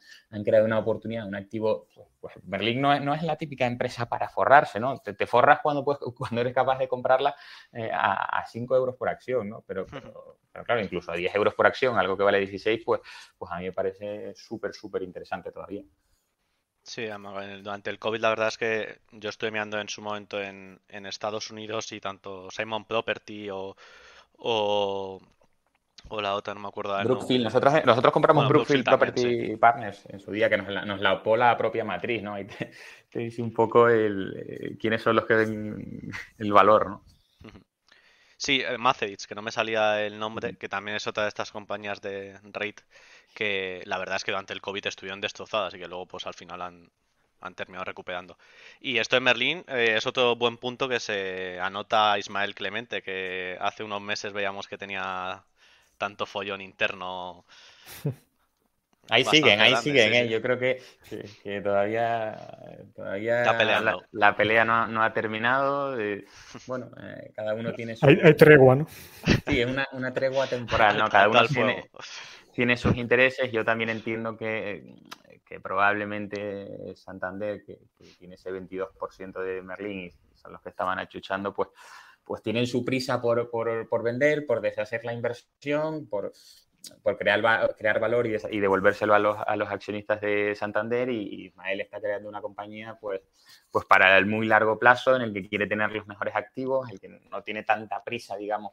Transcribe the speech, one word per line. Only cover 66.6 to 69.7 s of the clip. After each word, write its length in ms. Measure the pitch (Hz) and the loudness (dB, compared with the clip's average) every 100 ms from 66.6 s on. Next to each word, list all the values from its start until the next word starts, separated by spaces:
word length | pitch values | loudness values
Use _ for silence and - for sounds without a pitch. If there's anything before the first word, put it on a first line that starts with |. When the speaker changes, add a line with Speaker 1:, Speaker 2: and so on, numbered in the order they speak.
| - | -10
Speaker 1:
bueno, 240 | 127 117 - | -10 -10 -16
eh, 320 | 101 101 - | -16 -16 -14
cada 200 | - 107 | -8 -4
uno 180 | 110 117 | -4 -4
tiene 240 | - 117 113 | -6 -10 4
su 80 | |
Speaker 3:
Hay, 140 | 143 180 | 6 8
hay 120 | 165 | 8
tregua, 400 | 147 151 151 131 | 10 12 12 10
¿no? 120 | 131 156 - - - - - - | 8 0 -10 -20 -4 2 2 2
Speaker 1:
Sí, 160 | 139 | 0
es 40 | |
una, 220 | 120 | 0